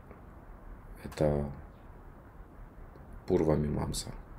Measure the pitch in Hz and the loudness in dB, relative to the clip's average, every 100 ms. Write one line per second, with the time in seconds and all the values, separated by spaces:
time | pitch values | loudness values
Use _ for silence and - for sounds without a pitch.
0 | - - - - - - - - - - | -14 -16 -16 -16 -14 -14 -12 -12 -12 -10
1 | - - 76 73 71 71 - - - - | -4 4 6 6 2 -4 -12 -14 -16 -16
2 | - - - - - - - - - - | -16 -16 -16 -16 -16 -14 -14 -14 -14 -14
3 | - - - 90 78 76 73 76 71 - | -14 -6 4 6 8 6 6 2 0 -2
4 | - - - | -4 -8 -10